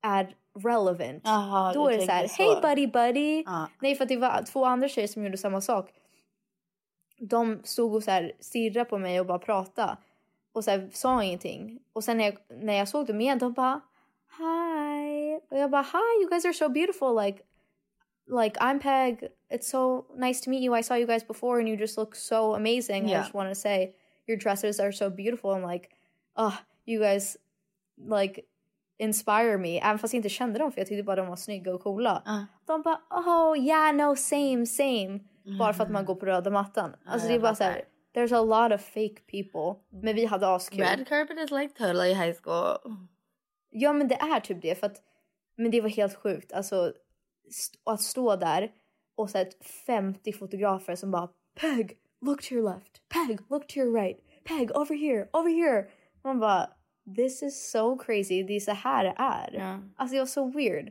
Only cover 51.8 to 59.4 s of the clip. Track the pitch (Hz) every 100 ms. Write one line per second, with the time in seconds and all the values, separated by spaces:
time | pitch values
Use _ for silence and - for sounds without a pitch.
51.8 | 208 - _ _ 254 285 - 247 214 185
52.8 | _ _ _ 330 302 208 - 285 294 285
53.8 | 247 226 190 - _ _ - 320 240 -
54.8 | 294 302 302 226 196 320 339 330 330 226
55.8 | 196 - _ _ 269 254 220 190 - _
56.8 | _ _ - 196 254 262 285 277 - 226
57.8 | 220 254 - 214 190 185 190 208 202 202
58.8 | 254 269 190 - 254 -